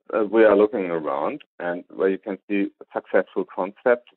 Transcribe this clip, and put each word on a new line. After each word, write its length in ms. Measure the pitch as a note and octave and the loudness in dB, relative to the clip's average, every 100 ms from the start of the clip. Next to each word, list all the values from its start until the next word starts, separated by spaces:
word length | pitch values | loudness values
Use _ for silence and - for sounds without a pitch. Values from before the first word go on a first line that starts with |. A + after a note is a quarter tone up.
| - | -6
uh, 100 | A2 | -4
we 200 | G2+ A2+ | 0 4
are 120 | A2 | 6
looking 300 | G2+ G#2+ A#2 F2+ | 6 4 0 -4
around, 500 | E2+ D2 C#2 F2 D4+ _ - | -6 -4 -4 -4 -8 _ -10
and 240 | F2 F2 - | -8 -8 -10
where 200 | - F#2+ | -2 -2
you 100 | F#2 | -2
can 180 | G#2+ F#2+ - | -6 -10 -4
see 200 | G2+ G2+ - | -4 -4 -8
a 60 | - | -12
successful 500 | A2 - G#2 - G2+ | -12 -2 -2 -2 -6
concept, 680 | F2+ - F#2+ - B2+ B2 _ | -8 -6 -8 -2 0 0 _